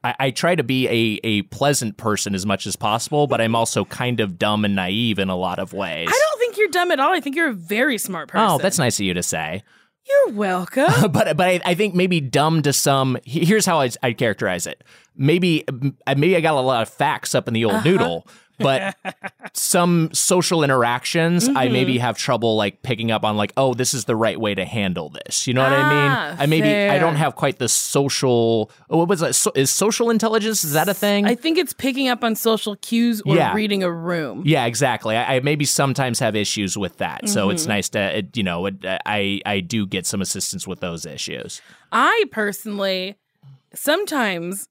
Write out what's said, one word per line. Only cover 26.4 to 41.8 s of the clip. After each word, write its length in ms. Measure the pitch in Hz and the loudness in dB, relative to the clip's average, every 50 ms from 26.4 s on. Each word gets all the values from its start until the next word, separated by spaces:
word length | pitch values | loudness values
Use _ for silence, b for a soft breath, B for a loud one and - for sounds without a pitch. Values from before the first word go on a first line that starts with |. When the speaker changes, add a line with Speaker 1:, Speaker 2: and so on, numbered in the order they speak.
| 139 | 0
Speaker 1:
maybe, 220 | 151 160 160 160 - | 2 2 2 4 2
I 300 | 208 208 202 202 196 - | 2 2 2 2 2 2
don't 120 | 156 165 160 | 2 2 2
Speaker 2:
fair. 40 | 147 | 2
Speaker 1:
have 180 | 160 143 123 | 0 0 0
quite 220 | - - 143 - - | 0 -2 -2 -2 -2
the 100 | 127 113 | -2 0
social, 1000 | - - - - - 156 139 139 - - - 131 123 117 117 113 113 113 107 b b b b b | 0 0 -2 0 0 0 0 0 0 0 2 2 4 4 4 4 2 2 0 b b b b b
oh, 80 | - 160 | 0 2
what 100 | 170 170 | 2 2
was 120 | 202 156 | 2 0
that? 140 | 165 131 123 | 0 -2 0
So, 180 | - - 214 - | 0 0 0 2
is 160 | - 135 131 | 2 0 2
social 400 | - - 190 214 226 - 240 233 | 2 0 0 0 2 2 2 2
intelligence, 540 | 233 220 226 220 220 226 202 220 220 190 - | 2 2 2 2 0 0 0 0 -2 -2 -2
is 80 | 156 | 0
that 160 | 143 156 156 196 | 0 0 2 0
a 60 | 196 | 0
thing? 320 | - - 208 202 202 202 | 0 0 2 2 2 2
Speaker 2:
I 80 | 208 240 | 2 0
think 240 | 240 - 330 320 320 | 0 0 0 0 0
it's 140 | 339 247 | 0 -2
picking 360 | - - - 277 254 262 277 254 | -6 -4 -2 -2 0 0 0 0
up 160 | 247 - - | 0 0 0
on 100 | 226 220 | -2 -2
social 420 | - - 233 220 208 - 220 202 | 0 0 0 0 0 -2 -6 -8
cues 440 | - - - 233 233 233 240 233 214 | -10 -6 -2 0 2 2 2 0 -2
or 140 | 202 139 151 | 0 2 2
Speaker 1:
Yeah. 180 | 190 143 110 90 | 4 4 2 2
Speaker 2:
reading 280 | 214 214 208 202 196 | 0 0 0 0 0
a 80 | 185 175 | 0 -2
room. 520 | 170 165 165 175 175 170 156 127 98 110 185 | -2 -4 -4 -4 -2 -2 -4 -6 -8 -4 0
Speaker 1:
Yeah, 200 | 160 160 143 120 | 2 2 2 2
exactly. 500 | 120 120 110 143 127 120 107 - 113 110 | 0 0 0 0 0 0 -2 -2 -2 0
I, 200 | 113 123 - 139 | 0 0 0 0
I 40 | 127 | 0
maybe 240 | 127 143 156 151 147 | 0 0 0 0 0
sometimes 540 | 131 - - 147 135 127 123 135 127 117 - | -2 0 0 0 0 0 0 -2 -2 0 0
have 140 | 135 110 104 | 0 0 0
issues 400 | 107 104 - - 110 101 92 85 | 0 -2 -2 -2 -2 -2 -4 -2
with 220 | 107 101 87 - _ | -4 -6 -6 -4 _
that. 300 | 98 85 69 - - 107 | -6 -6 -6 -6 -6 -2
So 220 | 101 107 101 98 | -2 0 0 0
it's 120 | 101 160 | 0 0
Speaker 2:
Mm-hmm. 60 | 156 - | -2 -2
Speaker 1:
nice 180 | 107 101 92 - | -2 -2 -2 -2
to, 280 | - 110 98 98 76 107 | -2 -2 -2 0 -2 -4
it, 180 | 101 - - | -6 -4 -4
you 60 | 117 | -4
know, 240 | 101 92 85 85 90 | -2 -2 -2 -2 -4
it, 80 | 98 98 95 - | -6 -6 -6 -6
I, 560 | 92 95 - - - 107 104 101 98 101 98 - | -6 -6 -4 -4 -4 -2 -2 0 -2 -2 -4 -4
I 140 | 101 104 98 | -2 -2 -2
do 260 | 92 85 120 113 101 | -2 -2 -2 -2 -2
get 200 | 95 98 95 87 | -2 -4 -4 -4
some 140 | - - 101 | -4 -4 -4
assistance 460 | 95 - - 98 - - - 90 - | -4 -4 -4 -6 -6 -6 -8 -8 -8
with 140 | 98 90 - | -10 -10 -8
those 260 | - 90 85 82 80 | -8 -8 -8 -8 -10
issues. 540 | 80 71 - - - 82 62 - - - - b b b b | -12 -10 -10 -10 -10 -8 -10 -10 -12 -14 -16 b b b b